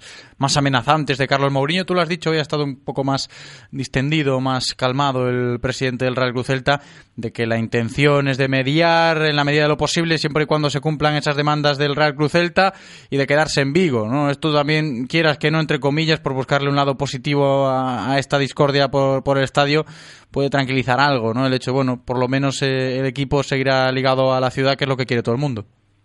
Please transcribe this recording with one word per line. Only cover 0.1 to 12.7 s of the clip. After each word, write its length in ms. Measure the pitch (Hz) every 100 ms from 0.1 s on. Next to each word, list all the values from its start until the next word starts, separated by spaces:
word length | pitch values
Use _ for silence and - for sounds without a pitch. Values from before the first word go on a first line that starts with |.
| - - -
más 180 | 135 151
amenazantes 640 | 139 131 131 156 143 135
de 100 | 131
Carlos 240 | 135 139
Mourinho. 340 | 139 139 185 180
Tú 80 |
lo 60 | 180
has 80 | 160
dicho, 220 | 170 160
hoy 80 | 160
ha 40 |
estado 220 | 143 151
un 180 | 143 127
poco 220 | - 139
más 260 | 139 135 - - - - -
distendido, 680 | 139 127 - 151 156 139 131
más 340 | 131 131 -
calmado 540 | - 127 135 143 127 123
el 320 | 123 123 120
presidente 460 | 131 - 131 123 127
del 100 | 127
Real 160 | 127
Club 140 | 120 123
Celta, 340 | 131 127 143 - - - -
de 160 | 113
que 120 | - 117
la 120 | 113
intención 720 | 110 120 113 110 147 143 139
es 80 | 131
de 100 | 135
mediar 760 | 135 131 156 170 165 165 160
en 120 | 156 147
la 80 |
medida 200 | 143 151
de 40 | 151
lo 80 | 147
posible, 420 | 151 170 165 156
siempre 260 | 151 156
y 40 | 147
cuando 220 | 151 147
se 100 | 143
cumplan 360 | 156 143 151 151
esas 200 | 151 143
demandas 420 | 147 151 147 139
del 200 | 147 143
Real 180 | 151 139
Club 140 | 147
Celta 440 | 170 175 175 190